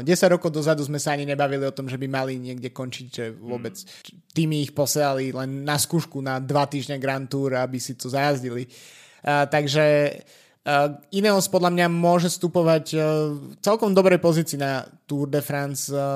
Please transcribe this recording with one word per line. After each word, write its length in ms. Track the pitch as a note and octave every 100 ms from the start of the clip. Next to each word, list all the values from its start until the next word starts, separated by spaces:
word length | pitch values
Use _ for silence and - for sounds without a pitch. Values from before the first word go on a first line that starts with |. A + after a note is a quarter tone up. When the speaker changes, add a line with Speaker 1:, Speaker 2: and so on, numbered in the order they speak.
| C3
Speaker 1:
desať 320 | F3+ F#3+ F3
rokov 160 | F3
dozadu 280 | D#3 D3+ D3+ C#3
sme 160 | D3
sa 80 | D#3
ani 160 | C#3+ C#3+
nebavili 400 | C#3 C#3 C#3 C3+
o 80 |
tom, 160 | C3+ C3+
že 80 | B2+
by 80 | C3+
mali 320 | C3+ C3 C3
niekde 320 | B2+ B2 B2
končiť, 320 | B2 B2+ - B2+
že 180 | - A2+
vôbec 440 | A2 A#2 A#2+ A#2+ G2
Speaker 2:
Hmm. 400 | - - - - _
Speaker 1:
týmy 300 | D#3+ D#3 D3+
ich 100 | C#3
posielali 640 | - C#3+ D3+ C#3+ C3+ C3
len 320 | C3 C3 C#3 C#3+
na 100 | D3
skúšku 460 | - E3+ - C#3
na 160 | C3+ C3
dva 320 | C3 D3 C#3+
týždne 320 | C#3+ B2 C#3
Grand 240 | C3+ C3+ C3
Tour, 320 | C#3 C3+ B2+
aby 180 | B2+ C3
si 160 | - B2+
to 80 | C3
zajazdili. 580 | C3+ D3 C#3 B2 A#2+ B2 - - - - _ -
A, 180 | D3
takže, 720 | C#3+ D3+ D3 D3+ D3+ D3 D3 - - - _ _
a, 320 | D3 C#3+ D3 C#3+ _
Ineos 380 | G3 G#3 G3 -
podľa 240 | F#3 F3
mňa 120 | F3 F3
môže 380 | E3+ E3+ F3 F3
vstupovať, 540 | - F3 F3+ E3 D#3+ D3+
e, 20 | D#3 D#3 D#3 D3+
v 240 | D3 C3+ -
celkom 300 | G3+ A3 G#3+
dobrej 320 | F#3+ F#3+ F3+
pozícii 340 | E3+ D#3+ D#3+ C#3+
na 300 | C#3 C3 - -
Tour 240 | - D3 C#3+
de 140 | C#3+
France, 460 | - C#3+ C#3+ C3+ -
e, 80 | C#3 C#3